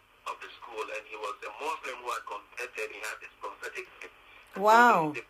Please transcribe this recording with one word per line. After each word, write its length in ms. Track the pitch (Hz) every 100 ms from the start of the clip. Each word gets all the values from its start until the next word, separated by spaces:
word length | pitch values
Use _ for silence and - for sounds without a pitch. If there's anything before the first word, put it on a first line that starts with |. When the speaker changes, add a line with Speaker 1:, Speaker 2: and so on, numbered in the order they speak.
| _ _ -
Speaker 1:
of 80 | -
the 80 | - -
school, 240 | - 107
and 200 | - - -
he 80 | 107
was 160 | 107 - -
a 40 | 110
Muslim 320 | 143 - 143 123
who 60 | 120
had 140 | 113 113
converted. 600 | 104 - - 123 110 107
He 80 | 101
had 160 | 107 104
this 80 | - -
prophetic 480 | 107 - - 127 - -
gift. 120 | - - - - - -
Speaker 2:
Wow. 560 | 202 226 240 202 160 143
Speaker 1:
So 0 |
the, 80 |
the 20 | -